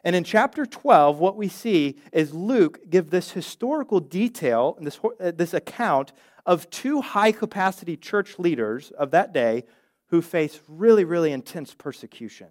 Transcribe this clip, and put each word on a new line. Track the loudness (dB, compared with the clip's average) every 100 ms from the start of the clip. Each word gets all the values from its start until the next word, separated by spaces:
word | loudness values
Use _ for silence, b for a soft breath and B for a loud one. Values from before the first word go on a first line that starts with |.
And | 0
in | -2
chapter | 0 0 0 -4
twelve, | -8 -4 6 8 8 4
what | -2
we | 0 -8
see | -6 0 2 0 -4 B
is | -2 -2
Luke | -4 -2 2 2 0 -2
give | -2 0
this | -4 -4
historical | -12 -12 -8 -4 -4 0 -2
detail, | -2 -4 -4 -2 0 2 0 -2
and | -12
this, | -6 -6 -4
uh, | -6
this | -4 -4
account | -4 -8 -6 0 0 -2 b b b
of | 0 0 -2
two | -10 -4 -4
high-capacity | -4 0 0 0 -8 -4 -4 -4 -12 -12
church | 0 0 0 -4
leaders | -2 -2 -4 -6 -10
of | -6 2
that | 2 2
day | 0 0 0 -6 b b b _
who | -2
face | 0 -4 -4 -8 _
really, | 0 4 4
really | 4 0 0
intense | -2 -10 -14 -14
persecution. | _ -14 -14 -20 -16 -16 -16 -20